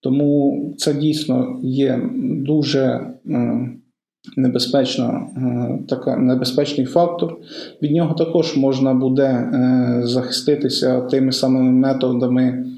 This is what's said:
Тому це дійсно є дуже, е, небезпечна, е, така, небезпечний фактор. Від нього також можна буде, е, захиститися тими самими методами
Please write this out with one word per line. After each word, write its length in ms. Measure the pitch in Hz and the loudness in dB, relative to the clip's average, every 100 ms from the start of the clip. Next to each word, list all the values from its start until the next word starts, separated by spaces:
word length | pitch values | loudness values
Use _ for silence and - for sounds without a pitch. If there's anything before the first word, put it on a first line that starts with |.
Тому 720 | 131 135 147 147 143 - 147 - | 0 2 2 4 2 0 -6 -4
це 160 | - | -2
дійсно 680 | 143 151 151 - 127 127 - | 0 0 -2 -2 -2 -2 -4
є 380 | 127 131 135 123 - - - - 139 | -4 0 0 0 -2 -4 -4 -4 0
дуже, 340 | 151 139 139 131 - - - - | 0 2 0 0 -2 -6 -14 -6
е, 400 | 147 117 117 123 - _ _ _ _ - - | -2 -2 -2 -4 -10 _ _ _ _ -12 -2
небезпечна, 920 | 131 123 - 139 127 - 120 - - - | 0 0 0 0 0 0 -2 -4 -8 -6
е, 420 | 127 123 120 127 - | -4 -2 -4 -4 -4
така, 300 | 131 - 123 | -4 -2 0
небезпечний 720 | 127 127 123 - 147 - 127 | 2 2 0 0 0 -2 0
фактор. 500 | - 170 170 165 - - - - - | 2 2 0 -6 -6 -16 -16 -16 -6
Від 100 | 151 | 0
нього 240 | 156 160 160 | 2 0 0
також 420 | 165 165 160 143 | 0 2 0 2
можна 360 | 135 131 135 | 2 2 2
буде, 300 | 127 131 131 | 2 2 2
е, 760 | 135 127 120 127 127 127 123 120 | 2 2 0 0 2 2 2 0
захиститися 1000 | 120 127 127 - - 147 139 - 131 127 | 0 -2 -2 -4 0 0 0 0 0 0
тими 300 | 127 135 131 | 0 0 2
самими 400 | 127 135 131 127 | 0 0 2 4
методами 920 | 127 135 131 127 123 123 127 127 123 - | 4 2 2 0 0 0 2 2 0 -8